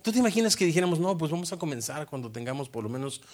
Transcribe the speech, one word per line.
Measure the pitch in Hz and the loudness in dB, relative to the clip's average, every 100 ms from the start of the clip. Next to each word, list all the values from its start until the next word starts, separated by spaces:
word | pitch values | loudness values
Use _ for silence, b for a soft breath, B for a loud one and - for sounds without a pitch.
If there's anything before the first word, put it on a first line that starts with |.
¿Tú | 226 | -2
te | 233 | 2
imaginas | 233 196 226 | 4 4 4
que | - 180 | 4 4
dijéramos, | 165 180 165 | 4 4 2
"No, | 180 180 | 2 0
pues | 160 | 0
vamos | 170 175 | -2 -4
a | 180 | -4
comenzar | 165 123 113 143 147 | -4 -4 -6 -8 -8
cuando | 135 117 | -8 -8
tengamos | 117 120 139 131 | -6 -6 -6 -6
por | 117 | -6
lo | 107 | -4
menos | 127 135 - B | -4 -6 -8 B